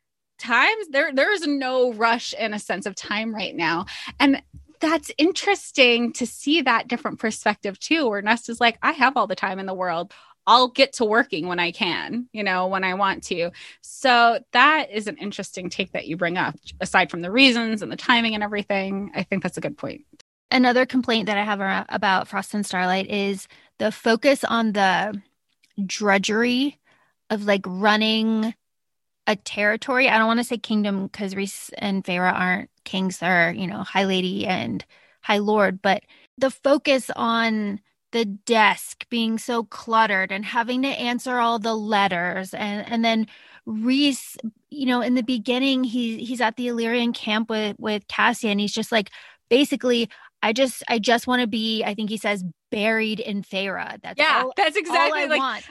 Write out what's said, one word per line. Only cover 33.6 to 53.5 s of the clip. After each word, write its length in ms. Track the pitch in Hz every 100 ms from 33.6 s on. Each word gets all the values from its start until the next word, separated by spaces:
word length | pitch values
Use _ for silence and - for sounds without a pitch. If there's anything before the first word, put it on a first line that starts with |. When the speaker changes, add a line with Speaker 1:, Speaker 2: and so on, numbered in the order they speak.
| 180
Speaker 2:
know, 160 | 196
High 220 | 196 190
Lady 420 | 190 185 185 196 202
and 380 | 185 - 196 - _ _ _
High 180 | - 208
Lord, 440 | 208 214 196 185
but 200 | 202 190 _ _ _ -
the 120 | 262
focus 600 | - 269 285 - 269 -
on 640 | - 233 226 226 220 208 202 _ _ _
the 140 | 233
desk 840 | 220 196 - 233 208 185 - - -
being 280 | 233 226 226
so 240 | - 233
cluttered 680 | 220 - - 226 220 190 190
and 120 | 196
having 380 | 202 240 233 247
to 60 | 269
answer 500 | - 240 247 262 247
all 200 | 233 233
the 160 | 220 220
letters. 800 | 208 214 202 180 175 185 190
And, 360 | - 208 208 -
and 140 | 226
then 240 | 226 226 220 - - - -
Rhys, 720 | 220 226 262 285 254 - - 220 - -
you 160 | 302 262
know, 160 | 247
in 120 | 247
the 80 | 247
beginning, 640 | 233 254 208 247 269 262
he, 400 | 254 240 233 226
he's 160 | 233 247
at 160 | 233 233
the 120 | 247
Illyrian 440 | 233 226 240 233
camp 380 | 233 - 214 226
with, 260 | 220 214 202
with 300 | 214 208 -
Cassia, 420 | - 208 240 220
and 80 | 202
he's 160 | 202
just 160 | - 220
like, 200 | 220 196 - - - -
basically, 600 | 247 285 262 254 240 226 - - -
"I 120 | 214
just, 280 | 226 269 - -
I 100 | 233
just 280 | 214 240 -
wanna 200 | 247 240
be," 380 | 220 220 220
I 100 | 220
think 140 | 208 214
he 80 | 214
says, 260 | 220 208 180 - -
"buried 500 | 220 208 220 220 214
in 220 | 220 202
Feyre. 580 | 190